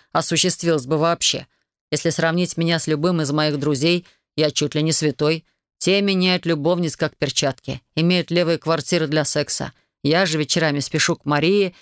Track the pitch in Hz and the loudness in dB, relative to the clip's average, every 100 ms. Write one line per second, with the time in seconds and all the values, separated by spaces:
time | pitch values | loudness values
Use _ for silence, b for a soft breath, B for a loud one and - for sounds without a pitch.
0 | b 165 160 160 175 - 170 156 127 151 | b -2 0 0 0 0 0 0 0 0
1 | 165 170 - 131 127 _ _ _ - 151 | 0 0 -2 -4 -10 _ _ _ -6 -2
2 | 165 - 165 170 175 - 165 165 - 151 | 0 0 0 0 -2 -2 0 0 0 0
3 | 175 175 143 151 151 143 143 135 160 175 | 2 0 0 0 0 0 0 0 2 0
4 | b b _ - 151 - 147 151 160 - | b b _ -2 -2 0 -2 0 0 0
5 | 151 - 151 160 _ _ _ - 180 196 | 0 0 -2 -2 _ _ _ -4 0 2
6 | 202 185 180 180 165 160 151 175 165 - | 2 2 2 0 0 0 0 0 -2 -2
7 | 151 - 143 - 139 - - 127 _ - | -6 -4 -6 -2 -4 -4 -10 -10 _ 0
8 | 170 180 - 170 170 165 156 160 - 175 | 2 2 0 0 0 0 0 -2 0 -2
9 | 151 156 139 151 143 - 131 - _ _ | 0 0 0 -2 -2 -4 -6 -12 _ _
10 | 143 165 185 156 147 170 160 143 - 156 | 0 2 2 0 0 0 0 -2 -2 -2
11 | - 165 143 147 160 202 190 b | -2 -2 -2 0 2 2 0 b